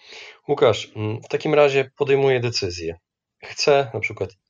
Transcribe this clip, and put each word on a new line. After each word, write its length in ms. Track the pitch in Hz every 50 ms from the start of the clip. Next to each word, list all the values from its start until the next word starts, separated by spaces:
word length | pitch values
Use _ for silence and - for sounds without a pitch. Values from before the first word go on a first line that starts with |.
| _ - - - - - - _ _ -
Łukasz, 440 | 143 - 147 123 104 - - - -
mm, 260 | 107 107 107 110 110 -
w 60 | -
takim 260 | - 147 - 156 151
razie 360 | 147 147 143 135 139 135 - _
podejmuję 440 | - 147 131 139 135 135 135 131 123
decyzję. 580 | 117 120 117 - - 92 85 87 85 80 82 - _ _ _ _ _ _ _ _ -
Chcę 460 | - - - - - 143 139 139 123 -
na 60 | 107
przykład, 300 | 104 - 107 - 98 95 - _ _